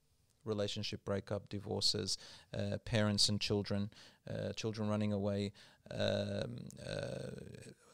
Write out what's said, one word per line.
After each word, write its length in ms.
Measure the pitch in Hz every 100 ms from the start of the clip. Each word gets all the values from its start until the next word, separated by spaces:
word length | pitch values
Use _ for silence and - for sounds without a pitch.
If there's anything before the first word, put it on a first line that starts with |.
| _ _ _ _ 113
Relationship 580 | 104 101 107 101 104
breakup, 460 | - 101 101 101 -
divorces, 680 | 101 101 98 - 104 98 - - - -
uh, 240 | 110 101 104 -
parents 420 | 113 107 101 -
and 140 | 104
children, 500 | - 104 98 101 101 - - - -
uh, 240 | 110 101
children 340 | 101 113 107 104
running 220 | 104 104
away, 400 | 101 101 101 101 - - - -
um, 760 | - 104 101 101 101 - 120 - - -
uh, 460 | - - - - - - - - - -